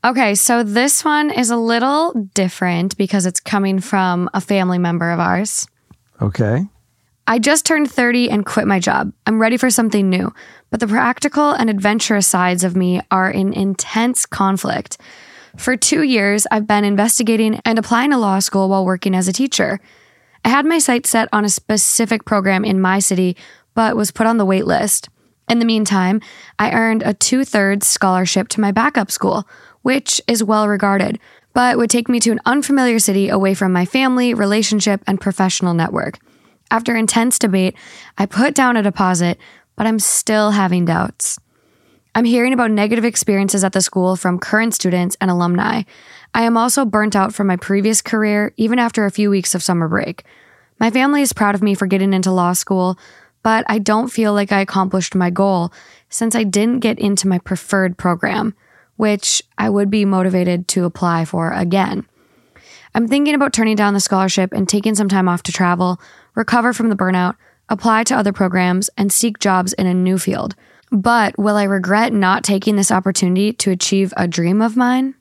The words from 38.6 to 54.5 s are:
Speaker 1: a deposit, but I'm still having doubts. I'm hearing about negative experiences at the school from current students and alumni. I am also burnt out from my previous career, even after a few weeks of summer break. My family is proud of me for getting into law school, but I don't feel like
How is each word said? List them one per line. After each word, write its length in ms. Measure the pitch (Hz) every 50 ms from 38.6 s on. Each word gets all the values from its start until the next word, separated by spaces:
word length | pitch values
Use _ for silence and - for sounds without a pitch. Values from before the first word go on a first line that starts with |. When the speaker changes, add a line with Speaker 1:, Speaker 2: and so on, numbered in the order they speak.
| 262 254 240 226
Speaker 1:
a 60 | 202
deposit, 560 | 208 185 - 196 185 185 170 175 175 175 - - - - - _ _ _
but 120 | - 208 226
I'm 100 | 220 220
still 540 | 202 - - - - - 220 214 214 208
having 340 | 208 208 190 180 180 180 175
doubts. 540 | 170 165 165 - - - _ - - - - _ _ _ _ _ _ _ _ _ _ _ _ _ _ _
I'm 120 | 220 240
hearing 280 | 233 233 247 233 254 269
about 180 | 247 240 220
negative 340 | 220 208 208 214 226 226 220
experiences 580 | 240 220 - - - 202 196 196 196 - 196 190
at 80 | 190 -
the 80 | 196
school 340 | 185 - - 190 180 185 185
from 220 | 180 - 185 175 175
current 360 | - - - 214 226 233 208
students 420 | - - 190 175 180 175 180 - -
and 100 | 196 190
alumni. 520 | 180 175 175 175 175 175 - - - 233 196 _ - - - - - - - _ _
I 100 | - 233
am 140 | 233 233 226
also 260 | 226 247 240 - 277
burnt 300 | 220 196 214 214 214 202
out 180 | 202 190 196 214
from 140 | - 208 196
my 80 | 180
previous 460 | 180 - - 196 202 196 220 220 -
career, 520 | - - - 220 214 214 208 208 208 - _ -
even 200 | 220 220 233 247
after 280 | 240 233 - - 214
a 60 | 202
few 180 | - - 208 208
weeks 240 | 202 196 175 - -
of 80 | 180 -
summer 240 | - 180 170 170 156
break. 360 | 165 - - - 180 - - _ - _ - _ _ _ _ _ _ _
My 120 | 233 233
family 300 | 214 254 262 277 294 285
is 120 | 285 269 -
proud 220 | - 214 202 202
of 80 | 196 190
me 100 | 208 196
for 140 | 185 202 185
getting 260 | 190 190 190 196 196
into 180 | 190 185 190
law 220 | 185 185 175 175 180
school, 460 | - - - 196 185 180 180 185 - - - - - - _ _ _ _
but 200 | 226 220 220 - -
I 100 | 208 214
don't 300 | 196 214 214 220 247 254
feel 240 | - - 226 214 208
like 180 | 202 202 196